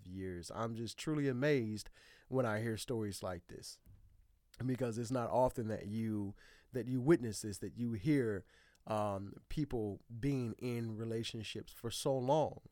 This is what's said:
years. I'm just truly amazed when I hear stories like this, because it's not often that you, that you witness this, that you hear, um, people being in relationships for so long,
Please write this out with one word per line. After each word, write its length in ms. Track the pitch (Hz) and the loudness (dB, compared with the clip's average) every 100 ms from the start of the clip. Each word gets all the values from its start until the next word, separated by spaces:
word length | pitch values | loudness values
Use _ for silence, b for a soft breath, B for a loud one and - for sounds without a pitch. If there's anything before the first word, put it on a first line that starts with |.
| 90 | -8
years. 440 | 95 95 87 82 - | -6 -4 -4 -6 -4
I'm 200 | 117 113 | -2 -2
just 220 | 113 - | -6 -6
truly 300 | - 151 139 | -2 0 2
amazed 640 | 123 147 139 110 107 - B B B B | 2 4 4 2 -2 -8 B B B B
when 160 | 131 120 | 2 4
I 160 | 107 | 2
hear 160 | 113 110 | 0 -2
stories 440 | - 117 107 95 | -2 -2 -2 -2
like 240 | 95 90 - | -4 -6 -8
this, 300 | - - - - - - - - _ _ - 123 | -14 -14 -16 -20 -20 -20 -20 -20 _ _ -4 -2
because 320 | 120 123 110 | 0 0 0
it's 140 | 113 | 0
not 180 | 127 117 | 0 2
often 380 | 110 127 - 107 | 4 4 2 -2
that 200 | 107 101 | -2 -2
you, 460 | 110 113 104 101 B B B B | -2 0 0 -2 B B B B
that 160 | 127 117 | -4 0
you 140 | 127 | 2
witness 400 | 127 170 117 98 | 6 6 4 -4
this, 180 | 107 95 | -4 -6
that 180 | 101 87 | -6 -4
you 140 | 120 | -2
hear, 540 | 113 131 143 117 98 b b b b - | 0 4 4 4 0 b b b b -2
um, 460 | 107 104 98 98 - - | 0 2 -2 -6 -12 -6
people 500 | - 143 123 107 95 - 117 | -2 0 0 -2 -4 -8 -4
being 360 | 143 135 120 - | 0 2 0 -2
in 400 | 123 117 113 107 | -2 -2 -2 -4
relationships 760 | 113 113 110 113 107 110 - - | -2 -2 -2 -4 -6 -8 -10 -8
for 160 | 117 | -6
so 260 | - 147 135 | -2 0 2
long, 440 | 123 156 135 - - | 4 4 4 -2 -12